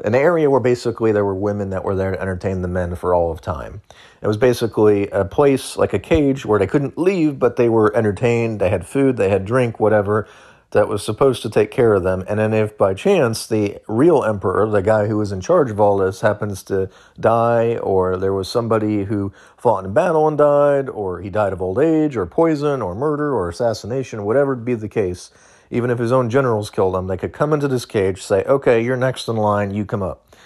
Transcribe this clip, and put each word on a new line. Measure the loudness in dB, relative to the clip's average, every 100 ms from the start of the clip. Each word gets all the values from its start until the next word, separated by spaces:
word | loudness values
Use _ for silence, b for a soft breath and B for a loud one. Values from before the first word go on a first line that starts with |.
an | 0
area | 2 4 4 4
where | 4
basically | 2 0 -2 0 2
there | 2 0
were |
women | 0 -2 -2 -4
that | -4
were | -4 -2
there | -2
to | -4
entertain | -4 -4 -4 -4
the | -4
men | -4 -4 -4
for | 0 0
all | 0
of | -4
time. | -8 -10 -12 -16 -20 B B B
It | -4
was | 0
basically | 2 2 -2 2 4 4 2
a | -2 -2
place | 2 2 2 -2 -2
like | -2
a | -2
cage | 0 2 2 0 0
where | 0
they | 2
couldn't | 0 -2 -2
leave, | 0 2 0 2
but | 0 2
they | 2
were | 4 2 2
entertained, | 0 0 0 0 0 -2
they | -2
had | -2 -2
food, | 0 0 2
they | 2
had | 0 0
drink, | 0 0 0
whatever, | 2 2 2 0 -2 B B B B
that | 0 0
was | -2
supposed | -6 0 2 2
to | 0
take | 0 0
care | 2 4
of | 4
them. | 2 -2 -2
And | -2
then | 0
if | 0 -2 0
by | 0
chance | 0 0 2 2 -2 -4
the | -2 -2 -4 -4
real | 2 4 4
emperor, | 2 -2 0 0 2
the | 2
guy | 2 2 2
who | 0
was | -2
in | -4
charge | 0 2 2
of | 2
all | 2 4
this, | 0 0
happens | -2 0 -4 -8
to | -4 -4 -4 B B -2
die, | 2 2 4 2 2 0
or | 0 0 0 0
there | 0
was | -2 -2
somebody | -2 0 0 0 -2 -2
who | -4 -4 B B _
fought | 0 0 0
in |
battle | 0 2 2 2
and | 4
died, | 4 4 4 2 -2
or | -6 -6 -6
he | -6
died | -2 -2
of | -2
old | -4 0
age, | 2 2 0 -2
or | -4
poison, | 0 0 0 -2 -2
or | -4 -6
murder, | -4 -4 -2
or | -2 -4
assassination, | -2 -4 -4 -6 -8 -6 -6 0
whatever | 2 2 -2
be | -4 -6
the | -4
case, | -4 -4 -4 -12 b b b b
even | -4 -2
if | -2
his | 0
own | 0 2
generals | 2 2 0 -2
killed | -2 0 0
him, | -4
they | -6
could | -6
come | -4 -2
into | 0 0
this | -2 -4
cage, | -2 0 -2
say, | -2 0
"Okay, | 2 0 2 2
you're | 2 -2
next | -2 -4 -6
in | -2
line, | 0 0 -2
you | -4 -4
come | -4
up." | -6 -8 _ B